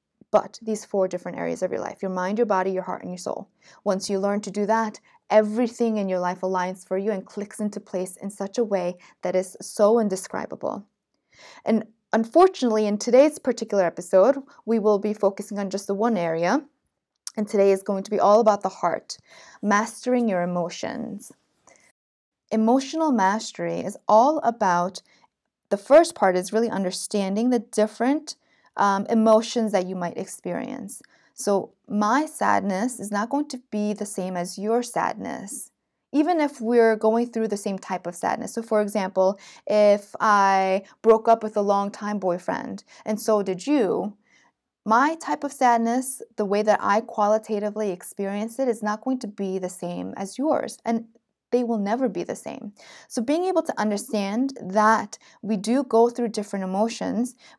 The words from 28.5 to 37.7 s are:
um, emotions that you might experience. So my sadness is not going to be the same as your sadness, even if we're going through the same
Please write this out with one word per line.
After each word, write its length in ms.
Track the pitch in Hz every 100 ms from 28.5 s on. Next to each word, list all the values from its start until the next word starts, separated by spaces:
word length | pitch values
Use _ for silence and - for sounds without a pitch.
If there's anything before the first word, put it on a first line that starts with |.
| _ _ -
um, 300 | 202 196 -
emotions 640 | 226 220 220 226 240 220
that 140 | 190 185
you 100 | 185
might 220 | 175 -
experience. 800 | 190 - - 175 - - 196 - _ _ _
So 380 | - - 196 - _ -
my 380 | 208 208 262 311
sadness 760 | - 202 202 196 185 247 -
is 100 | 208
not 200 | 202 233
going 180 | 285 294
to 120 | 254 -
be 240 | 220 208
the 120 | 214 208
same 300 | - 185 180
as 220 | 175 -
your 240 | 208 233
sadness, 880 | 240 - - 214 - - 196 - - _ _ _ _
even 280 | 277 311 339
if 200 | 285 285
we're 360 | 226 240 226 220
going 340 | 220 226 240
through 180 | 226 220
the 80 | 202
same 220 | 208